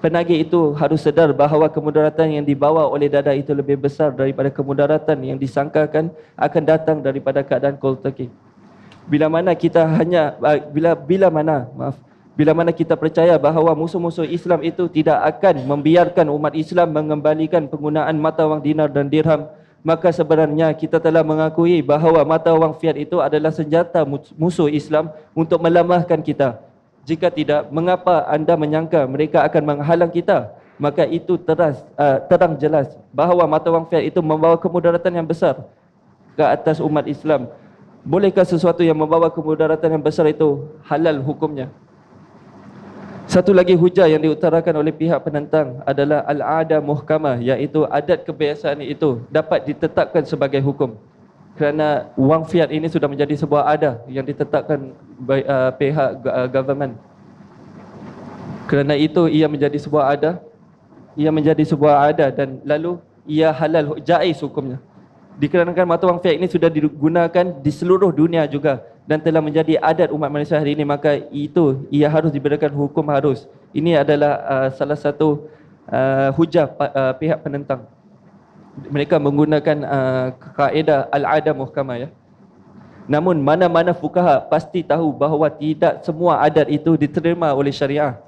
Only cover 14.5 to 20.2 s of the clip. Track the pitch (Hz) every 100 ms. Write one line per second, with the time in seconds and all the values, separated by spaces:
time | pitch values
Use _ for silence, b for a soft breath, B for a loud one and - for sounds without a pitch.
14.5 | 170 160 165 175 156 160 143 151 156 196
15.5 | 151 131 143 147 170 170 180 156 147 151
16.5 | 156 156 175 170 151 151 151 151 156 160
17.5 | 175 143 147 147 151 143 156 156 156 156
18.5 | 151 143 151 151 139 143 151 156 151 147
19.5 | B B B - 165 185 160